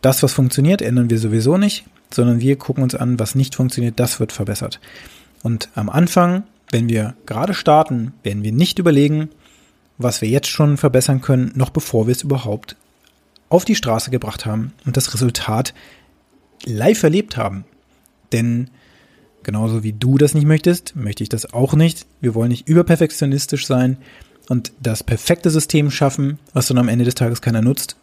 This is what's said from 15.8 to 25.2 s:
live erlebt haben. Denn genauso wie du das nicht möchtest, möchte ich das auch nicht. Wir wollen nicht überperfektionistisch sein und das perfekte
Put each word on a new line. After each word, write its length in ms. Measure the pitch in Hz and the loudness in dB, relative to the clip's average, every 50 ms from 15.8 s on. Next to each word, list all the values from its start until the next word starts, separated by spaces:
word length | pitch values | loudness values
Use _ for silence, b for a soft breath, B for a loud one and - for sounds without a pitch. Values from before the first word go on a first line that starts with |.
| b b b b b b b b b _ _ _ _ _ _ _ - | b b b b b b b b b _ _ _ _ _ _ _ -10
live 380 | 131 113 104 113 175 220 214 - | -8 -6 0 2 2 2 4 2
erlebt 340 | 156 156 196 208 - - | 2 2 2 -2 -4 -6
haben. 280 | 127 110 98 98 98 - _ _ _ _ _ _ _ _ _ _ _ _ _ | -6 -6 -6 -6 -8 -14 _ _ _ _ _ _ _ _ _ _ _ _ _
Denn 380 | - 113 113 120 117 117 127 127 b b b b b b b b b b b b b _ _ | -2 -2 0 0 0 -2 -4 -6 b b b b b b b b b b b b b _ _
genauso 400 | - 104 107 113 113 113 113 107 | -6 -4 -2 -2 0 -2 -2 -2
wie 100 | 107 107 | -4 -4
du 240 | 107 120 127 135 | -2 0 2 4
das 160 | 139 151 147 147 | 4 4 4 4
nicht 140 | 156 147 | 2 4
möchtest, 480 | 147 156 151 - 180 175 175 _ - - | 4 2 4 4 2 0 0 _ -12 -10
möchte 260 | 151 117 104 101 - | -6 -6 -6 -6 -6
ich 80 | 110 - | -6 -6
das 240 | - 110 - - - | -6 -6 -6 -6 -2
auch 200 | 120 131 139 - | -2 0 2 4
nicht. 340 | 151 160 165 160 - - _ _ _ | 4 4 2 2 -4 -14 _ _ _
Wir 140 | - 120 110 | -4 -2 0
wollen 160 | 113 113 120 | 0 0 0
nicht 180 | 120 120 - | -2 -2 0
überperfektionistisch 1000 | - 160 170 175 175 170 156 165 156 - - 151 139 135 139 - - - 139 - | -2 0 0 2 2 2 2 2 -2 -2 -4 -2 -2 -2 -2 -4 -4 -6 -6 -4
sein 300 | - 135 127 127 127 135 131 B B B B B B B B B _ | -2 -2 0 0 0 -2 -4 B B B B B B B B B _
und 220 | 127 123 110 - - _ | -4 -4 -4 -6 -16 _
das 220 | 131 120 110 - - | -6 -6 -6 -6 -4
perfekte 460 | - 117 110 | -4 -4 -4